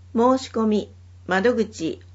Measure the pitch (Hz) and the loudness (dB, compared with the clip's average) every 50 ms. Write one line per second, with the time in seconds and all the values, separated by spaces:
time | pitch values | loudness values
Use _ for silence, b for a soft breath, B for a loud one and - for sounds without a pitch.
0 | b - - 226 233 254 262 262 262 - - 226 220 214 214 202 - - - - | b -6 0 2 2 2 2 0 -2 -6 -4 -2 0 0 0 0 -2 -6 -12 -20
1 | - - - - - - 180 190 190 240 240 226 208 - - - 160 147 - - | -20 -20 -20 -12 -6 -2 0 2 2 2 2 0 -2 -4 -4 -8 -6 -6 -8 -8
2 | - - | -14 -4